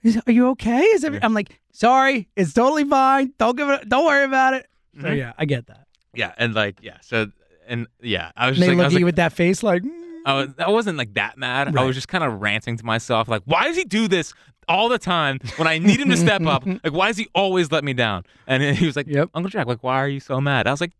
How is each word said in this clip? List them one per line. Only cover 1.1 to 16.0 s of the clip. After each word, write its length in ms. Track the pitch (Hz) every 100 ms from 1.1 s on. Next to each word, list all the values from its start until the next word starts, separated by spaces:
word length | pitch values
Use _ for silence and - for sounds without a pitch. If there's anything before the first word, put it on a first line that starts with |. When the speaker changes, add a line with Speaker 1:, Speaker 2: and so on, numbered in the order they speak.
| 294
Speaker 2:
Yeah. 60 | 226
Speaker 1:
I'm 80 |
like, 260 | 214 202 _ _
"Sorry, 560 | - 233 262 269 269 190 -
it's 160 | 175
totally 320 | 233 254 311
fine. 480 | 285 277 262 269 269 -
Don't 180 | 233 247
give 120 | 285
it, 200 | 269 220
don't 180 | 247 330
worry 180 | 277
about 300 | 269 262 262
it." 120 | 262 - _ _ -
So, 80 | 139
Speaker 2:
Mm-hmm. 80 | 147
Speaker 1:
yeah, 140 | 123 117
I 80 | 151
get 200 | 131 -
that. 200 | - _ _ _
Speaker 2:
Yeah, 180 | 117 110 -
and, 160 | 117
like, 240 | 110 104 98
yeah, 180 | 107 -
so, 260 | _ 117 107 _ _ 82 87
and, 220 | 120 117 _
yeah, 300 | 117 92 82 -
I 100 | 123
was 80 | 135
Speaker 1:
And 0 |
Speaker 2:
just 20 |
Speaker 1:
they 60 | 180
Speaker 2:
like, 60 |
I 20 | 175
Speaker 1:
look 80 |
Speaker 2:
was 100 | 175
Speaker 1:
at 40 | 180
you 40 |
Speaker 2:
like 0 | 175
Speaker 1:
with 100 | 170
that 160 | 170
face 300 | - 175 196
like, 180 | 220 180 226 339 339 330 -
Speaker 2:
I 80 |
was, 140 | 139 139 131
I 120 | 170
wasn't, 260 | 220 208 156
like, 160 | 113
that 220 | 101 104 135
mad. 300 | 123 127 139
I 20 |
Speaker 1:
Right. 120 | 139 131
Speaker 2:
was 100 | 131
just 100 | -
kinda 200 | 180 147
ranting 460 | 104 104 107 120 113
to 80 |
myself, 440 | 113 113 - 113 113
like, 140 | 110 110
"Why 180 | 175
does 120 | 262 339
he 80 |
do 220 | 294 208 220
this 240 | 180 - - _ _ -
all 200 | 180 233
the 100 | 247
time 420 | - 175 143 131 117 -
when 100 | 160
I 100 | 160
need 200 | 196 190